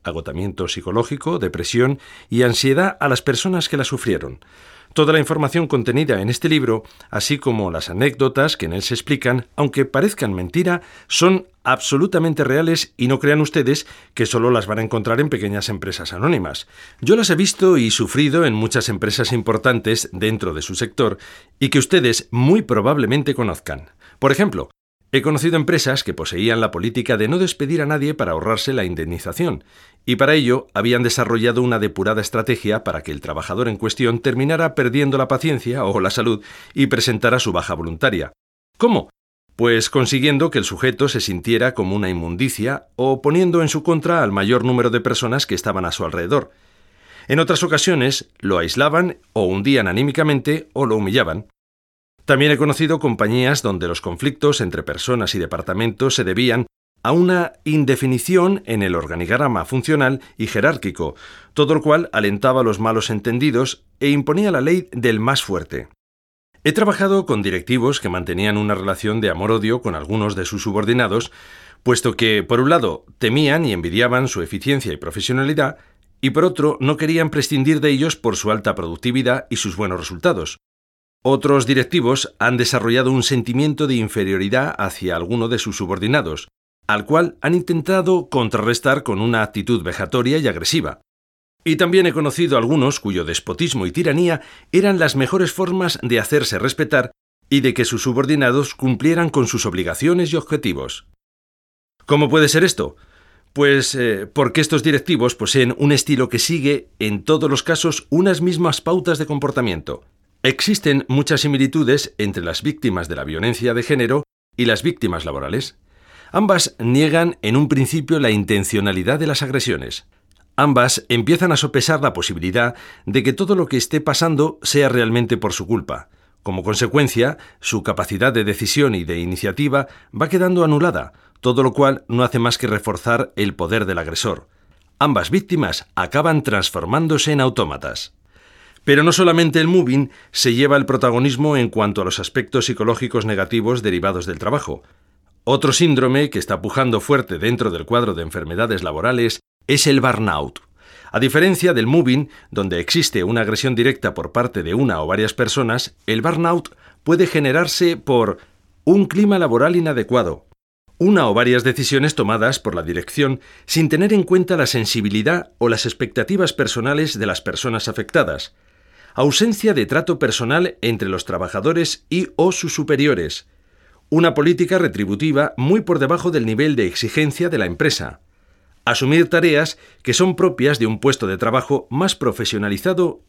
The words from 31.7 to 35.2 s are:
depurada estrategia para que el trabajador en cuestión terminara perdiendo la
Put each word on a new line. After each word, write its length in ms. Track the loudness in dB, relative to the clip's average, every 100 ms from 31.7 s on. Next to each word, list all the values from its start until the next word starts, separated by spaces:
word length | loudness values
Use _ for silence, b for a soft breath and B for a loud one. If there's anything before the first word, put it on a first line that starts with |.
| 0
depurada 420 | -2 -2 -2 -2
estrategia 640 | -2 -4 -2 -2 -2 -2
para 200 | -4 -8
que 80 | -8
el 80 | -10
trabajador 460 | -8 -8 -6 -4 -4
en 80 | -2
cuestión 440 | -6 -2 -2 0
terminara 540 | -2 -2 -2 0 0
perdiendo 440 | 0 0 0 0
la 100 | 0